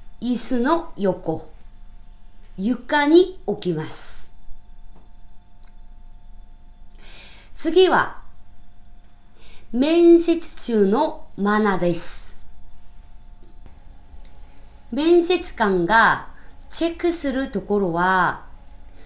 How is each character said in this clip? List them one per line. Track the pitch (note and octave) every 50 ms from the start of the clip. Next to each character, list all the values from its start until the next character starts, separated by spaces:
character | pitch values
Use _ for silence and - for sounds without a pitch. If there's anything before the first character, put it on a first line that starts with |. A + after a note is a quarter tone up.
| - - - -
椅 | - B3 B3
子 | A#3 - - C4 A#3+
の | A#3+ C#4 E4+ E4 - - -
横、 | - G3 F#3 F3+ - - E3 D#3+ D#3+ - - - - - - - - - - - - - - - - - - - - - - -
床 | - F#3+ A#3 B3+ B3 - - D4+ D4 C#4+
に | C#4+ D#4+ F4 F#4+ F#4 - - -
置 | - G#3 G#3
き | - F3+ E3
ま | D3+ D#3
す。 | - - - - - - - - - - - - - - - - - - - - - - - - - - - - - - - - - - - - - - - - - - - - - - - - - - - - - - - - - - - - - - - - - - - - - - - - - -
次 | - - E4 D#4+ F4+ F#4 E4+
は、 | C4+ F3 B2 - - - - - - - - - - - - - - - - - - - - - - - - - - - - - - - - -
面 | - A#3+ C4+ D#4 E4 E4+ E4+ E4+ E4+ E4+
接 | E4+ F4 E4 E4 - - - - -
中 | - A#3 G#3+ G3
の | F#3+ G#3 C4+ D#4+ D#4+ D#4+ - - - -
マ | - G3+ G3+ G#3 G#3+
ナ | A3 G3+ F#3+
ー | F3
で | F3 F3 E3+
す。 | E3+ - - - - - - - - - - - - - - - - - - - - - - - - - - - - - - - - - - - - - - - - - - - - - - - - - - - - - - - - - -
面 | - C#4 D4+ E4 F4 F4 E4+
接 | E4+ F4+ F4 - - -
官 | - A3+ G3+ F#3+ F3+ E3+
が | F3 G#3+ A3+ G#3+ F3+ C#3+ C3 - - - - - - - - - -
チ | - - D#4+
ェ | E4+ E4+
ッ | -
ク | - F4 E4+
す | - - C#4
る | A#3+ C4+ C4+ -
と | - G3
こ | F#3 - G#3 G#3
ろ | G3 F3 D#3+
は、 | E3+ F3+ F#3 F#3+ F#3 F3 D3 A#2+ - - - - - - - - - - - - - -